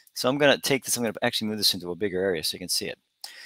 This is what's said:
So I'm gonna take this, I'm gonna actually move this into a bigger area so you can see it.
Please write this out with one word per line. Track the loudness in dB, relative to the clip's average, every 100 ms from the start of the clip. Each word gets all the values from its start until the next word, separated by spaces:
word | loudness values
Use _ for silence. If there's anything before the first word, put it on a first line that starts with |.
| _
So | -2 0
I'm | 4
gonna | 6 4
take | 2 0
this, | 0 -2
I'm |
gonna | -2 0
actually | -2 0 -2
move | 0
this | 0
into | 0 -4
a | -4
bigger | -2 0
area | 0 0
so | -2
you | -6
can | -4
see | -4 -4
it. | -8 _ _ -18 -18